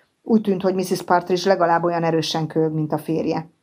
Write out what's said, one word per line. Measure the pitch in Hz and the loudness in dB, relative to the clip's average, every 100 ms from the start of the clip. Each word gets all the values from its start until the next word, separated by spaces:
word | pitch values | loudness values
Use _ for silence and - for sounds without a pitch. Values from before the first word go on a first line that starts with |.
| _ _ | _ _
Úgy | - 220 | 0 2
tűnt, | 208 180 | 2 0
hogy | 190 | 0
Missus | 190 185 185 | 0 -2 -4
Partridge | - 175 175 175 196 | 2 0 2 0 2
legalább | 185 170 170 | 2 2 2
olyan | 175 170 | 0 0
erősen | 165 160 156 165 156 | 0 0 0 -4 -2
köhög, | 160 160 | 0 0
mint | 156 151 | 0 -2
a | 151 | -4
férje. | 156 160 160 160 165 _ | -2 -4 -2 -4 -8 _